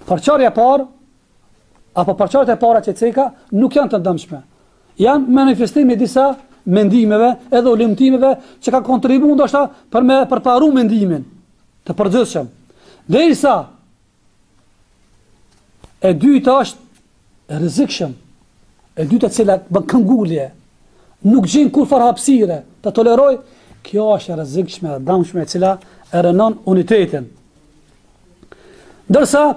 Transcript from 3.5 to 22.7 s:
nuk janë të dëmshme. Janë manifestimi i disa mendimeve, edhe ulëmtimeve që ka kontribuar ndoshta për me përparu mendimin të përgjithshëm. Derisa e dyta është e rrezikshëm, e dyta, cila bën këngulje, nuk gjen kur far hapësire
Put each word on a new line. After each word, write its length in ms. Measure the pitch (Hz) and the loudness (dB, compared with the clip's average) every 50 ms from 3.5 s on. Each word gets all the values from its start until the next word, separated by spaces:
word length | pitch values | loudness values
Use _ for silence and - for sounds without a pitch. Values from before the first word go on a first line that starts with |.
| - | -2
nuk 240 | 196 254 254 - | 0 0 0 0
janë 160 | 285 285 - 220 | 0 -2 0 -2
të 100 | 202 165 | -4 -2
dëmshme. 380 | 190 175 156 - - 160 135 131 _ _ _ _ _ _ _ _ _ _ - - | -2 -4 -4 -8 -12 -18 -18 -18 _ _ _ _ _ _ _ _ _ _ 0 0
Janë 300 | 233 285 294 262 240 247 269 | 2 2 2 0 2 2 2
manifestimi 560 | 269 269 247 190 240 - - 302 285 247 240 | 2 2 2 0 -2 -2 0 0 2 2 2
i 60 | 202 | 0
disa 300 | 247 208 - 262 269 277 262 269 - _ _ _ _ | -2 -2 0 0 0 0 -2 -4 -12 _ _ _ _
mendimeve, 680 | 196 175 208 208 202 196 247 226 208 208 214 226 247 240 247 - - | -2 0 2 2 2 2 2 2 2 2 2 2 0 0 -2 -6 -2
edhe 200 | 277 240 233 254 | -2 0 2 2
ulëmtimeve 600 | 233 214 233 226 202 - 269 262 262 247 254 269 262 262 - - - _ - | 2 2 0 -2 0 2 2 2 2 2 2 0 0 -2 -6 -18 -20 _ -6
që 120 | - 233 | -2 -2
ka 80 | 262 262 | -2 -2
kontribuar 500 | 233 262 226 - 247 262 269 285 294 294 | -2 -2 -2 0 0 2 2 2 2 2
ndoshta 260 | 269 285 269 - 277 285 277 - _ _ _ - | 2 0 0 0 -2 -2 -2 -6 _ _ _ -2
për 140 | 226 254 | 0 2
me 140 | 254 262 269 262 262 | 2 2 2 0 0
përparu 420 | 262 254 - 254 247 247 302 311 277 | -2 -2 0 0 2 2 2 2 2
mendimin 500 | 262 240 214 220 220 202 185 165 143 123 - - - _ _ _ _ _ _ _ _ _ | 2 0 0 0 0 0 -2 -4 -6 -8 -12 -20 -20 _ _ _ _ _ _ _ _ _
të 80 | - 175 | -10 -4
përgjithshëm. 520 | - 208 196 180 254 226 - - 165 131 117 - _ _ _ _ _ _ - - _ _ | -4 -2 0 0 0 -2 -2 -4 -8 -8 -8 -14 _ _ _ _ _ _ -20 -20 _ _
Derisa 500 | - 180 254 320 339 294 - - 285 233 185 139 - - _ _ _ _ _ _ _ _ _ _ _ _ _ _ _ _ _ _ _ _ _ _ _ _ _ _ _ _ _ _ _ _ _ _ _ _ _ _ _ _ _ - _ _ _ - | -2 0 2 2 2 0 2 0 0 0 0 -4 -8 -18 _ _ _ _ _ _ _ _ _ _ _ _ _ _ _ _ _ _ _ _ _ _ _ _ _ _ _ _ _ _ _ _ _ _ _ _ _ _ _ _ _ -20 _ _ _ -2
e 100 | 190 180 | -2 0
dyta 420 | 147 190 277 285 262 277 262 262 269 240 | 2 2 2 2 4 2 2 2 2 0
është 220 | - - - - _ _ _ _ _ _ _ _ _ _ _ _ | -2 -8 -16 -20 _ _ _ _ _ _ _ _ _ _ _ _
e 140 | _ 151 156 | _ -8 -6
rrezikshëm, 540 | 170 170 135 196 285 - - - 180 143 123 - _ _ _ _ _ _ _ _ _ _ _ _ _ _ _ | -4 -4 -2 -2 -2 -2 -2 -8 -8 -8 -8 -14 _ _ _ _ _ _ _ _ _ _ _ _ _ _ _
e 100 | - 160 | -8 -4
dyta, 240 | 143 214 233 254 208 | -2 0 0 0 -2
cila 300 | - - 220 202 190 185 - - | 0 0 0 0 0 -2 -2 -4
bën 160 | 175 202 - - - | -4 -4 -4 0 0
këngulje, 560 | 254 214 185 262 233 208 165 160 147 135 135 - _ _ _ _ _ _ _ _ _ _ _ _ _ - 196 | 0 2 2 0 0 0 -2 -4 -6 -8 -8 -12 _ _ _ _ _ _ _ _ _ _ _ _ _ 0 2
nuk 160 | 233 269 190 | 2 2 2
gjen 240 | 160 208 294 294 240 | 2 2 2 2 2
kur 160 | - 294 269 | 2 0 0
far 220 | - 277 254 233 247 | 2 2 2 2 2
hapësire 540 | 233 - - 277 269 240 214 175 170 147 - - | 0 0 0 0 2 2 2 0 -2 -8 -10 -18